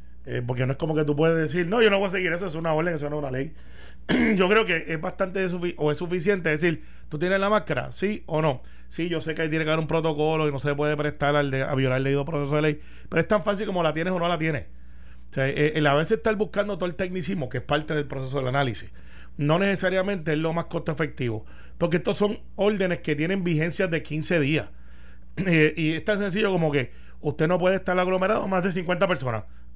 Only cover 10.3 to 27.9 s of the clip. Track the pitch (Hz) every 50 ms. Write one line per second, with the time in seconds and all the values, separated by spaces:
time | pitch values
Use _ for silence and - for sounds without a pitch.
10.3 | 160 156 156 147 139 127 - 147 143 143 151 151 151 147 147 147 147 - 143 143
11.3 | 147 147 143 139 131 135 135 - 143 131 135 127 127 131 135 139 139 143 139 160
12.3 | 165 143 143 139 151 151 156 151 147 - - - - - - - - 165 160 -
13.3 | 214 202 151 202 202 190 214 208 190 180 165 156 147 156 170 185 185 175 170 175
14.3 | 175 156 160 160 151 127 - - - - - - - - - - - - - -
15.3 | - 135 135 135 - 139 147 156 156 156 147 143 139 147 - - 220 220 - 226
16.3 | 214 196 208 - - 208 202 208 202 160 180 180 160 - 190 180 180 185 143 165
17.3 | 196 175 131 117 - 123 - - 147 156 151 156 156 151 143 135 139 135 131 127
18.3 | 135 143 131 123 127 143 143 123 104 - - - - - - - - - - -
19.3 | - - 143 147 160 180 196 202 196 165 185 185 190 190 185 202 202 180 151 160
20.3 | 151 156 160 160 160 170 160 - - 165 139 170 151 - 160 135 - - 131 117
21.3 | 110 107 - - - - - - - - 170 165 165 170 - - 196 - 208 202
22.3 | - - - - - - 196 208 214 185 190 180 170 - - 160 147 139 156 175
23.3 | 190 202 175 175 160 151 160 175 - - 190 175 165 156 - - 147 156 135 -
24.3 | 180 165 139 135 156 139 104 - - - - - - - - - - - - -
25.3 | - - 190 185 165 156 151 156 - 170 160 156 160 156 - 214 208 196 208 196
26.3 | 170 214 208 196 190 170 165 151 143 139 127 - - - - - - - - 147
27.3 | - - 160 165 180 175 180 185 196 190 190 196